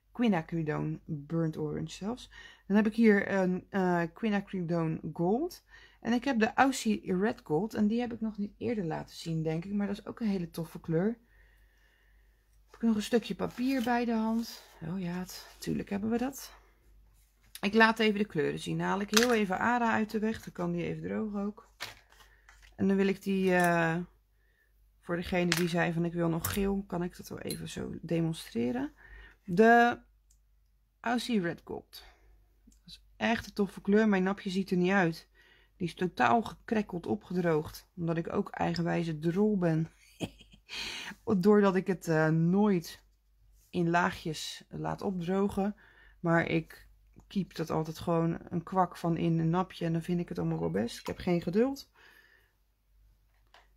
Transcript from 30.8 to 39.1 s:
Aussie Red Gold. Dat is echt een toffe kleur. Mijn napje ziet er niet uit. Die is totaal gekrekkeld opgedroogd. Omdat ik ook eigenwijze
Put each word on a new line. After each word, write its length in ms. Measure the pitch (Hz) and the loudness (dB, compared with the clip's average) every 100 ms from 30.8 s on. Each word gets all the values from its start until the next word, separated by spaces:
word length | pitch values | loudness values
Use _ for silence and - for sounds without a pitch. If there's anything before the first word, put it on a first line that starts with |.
| _ _ | _ _
Aussie 420 | 233 240 - 220 | -4 -2 0 0
Red 200 | 170 - | 0 -6
Gold. 400 | - - - - - _ _ _ _ _ - | -10 -12 -12 -20 -20 _ _ _ _ _ -20
Dat 180 | _ - | _ -20
is 180 | - _ - | -20 _ -4
echt 280 | 214 226 - | 0 0 -4
een 80 | |
toffe 280 | - 196 - | -2 -2 -2
kleur. 280 | - 208 220 | 2 4 6
Mijn 140 | 190 | 4
napje 260 | 185 202 202 | 2 -2 -4
ziet 220 | 185 185 | -4 0
er 60 | 180 | 2
niet 140 | 180 | 4
uit. 380 | 196 196 160 - _ _ _ _ - | 4 4 0 -12 _ _ _ _ -8
Die 100 | 175 | -8
is 60 | |
totaal 480 | - 180 - 240 233 | -4 -6 2 4 4
gekrekkeld 640 | 208 - - 220 208 175 - | 0 -10 -4 -2 -2 -6 -4
opgedroogd. 840 | 214 - 180 175 156 160 - - - | -6 -4 -2 2 2 0 -12 -18 -8
Omdat 220 | 165 165 | -4 -2
ik 160 | 165 | -2
ook 160 | - - | -4 -4
eigenwijze 720 | - 170 170 170 170 165 | -2 -2 0 0 0 -2